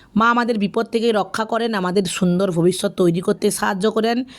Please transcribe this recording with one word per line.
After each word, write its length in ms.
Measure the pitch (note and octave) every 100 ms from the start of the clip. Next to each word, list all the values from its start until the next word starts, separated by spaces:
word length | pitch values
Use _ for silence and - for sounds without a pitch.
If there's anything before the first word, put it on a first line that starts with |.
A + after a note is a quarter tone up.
| - G#3
মা 140 | A#3
আমাদের 280 | A#3+ A#3 A3+
বিপদ 280 | G3+ A3+ A3
থেকে 260 | A3+ A#3
রক্ষা 340 | G#3+ F3 - A3
করেন, 280 | A3+ A#3
আমাদের 300 | G#3+ F3+ F#3+
সুন্দর 480 | F3+ - F3+ F3 F#3+
ভবিষ্যৎ 420 | E3+ E3+ F#3+ G3+ -
তৈরি 240 | F3 E3+
করতে 320 | F#3+ G3+ G#3
সাহায্য 400 | - G#3+ G3 G#3+
করেন। 320 | A3 A3+ A#3+ B3+